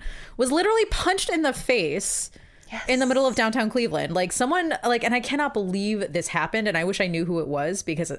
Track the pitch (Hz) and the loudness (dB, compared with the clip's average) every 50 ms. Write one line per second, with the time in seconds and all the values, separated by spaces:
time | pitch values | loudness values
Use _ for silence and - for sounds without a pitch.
0 | - - - - - - - - 254 247 285 339 381 427 453 453 415 427 - - | -6 -6 -8 -8 -14 -10 -4 -2 0 2 2 2 4 4 4 4 2 2 0 0
1 | - 359 392 381 - - 349 320 311 269 254 - - - 247 220 165 147 143 196 | 2 2 0 0 0 -2 0 0 0 0 0 -2 0 2 2 2 2 0 0 -2
2 | - - - - - - - - - - - - - - 226 226 - - 254 254 | -2 -2 -4 -4 -4 -8 -10 -18 -20 -20 -20 -20 -20 -14 -12 -8 -2 0 2 2
3 | 269 254 262 269 269 262 214 247 226 226 220 262 220 220 - 247 233 185 151 147 | 4 4 4 4 4 2 2 2 0 2 2 2 0 2 2 0 0 0 0 0
4 | 143 151 170 185 180 175 - - 247 269 339 359 339 320 269 - - 240 240 226 | -2 0 0 0 0 0 0 0 2 2 2 2 2 0 -2 0 0 0 0 2
5 | - 233 240 247 240 - 269 285 294 277 - 220 196 185 185 196 202 208 220 202 | 2 2 0 0 0 0 0 0 0 0 0 -2 -2 -2 -2 -2 0 0 -2 -2
6 | 190 - 151 170 156 - - 165 156 170 - 220 214 214 170 160 165 185 202 - | -2 -2 -2 -4 -2 -2 -2 -2 -2 0 -2 -2 0 0 0 0 0 0 0 0
7 | 196 180 165 165 170 165 175 165 151 139 143 143 143 165 196 - - 170 156 160 | 0 0 0 -2 0 0 -2 -2 -2 -2 -2 -2 -2 -2 -2 -4 -4 -4 -4 -4
8 | 165 - 139 | -4 -4 -6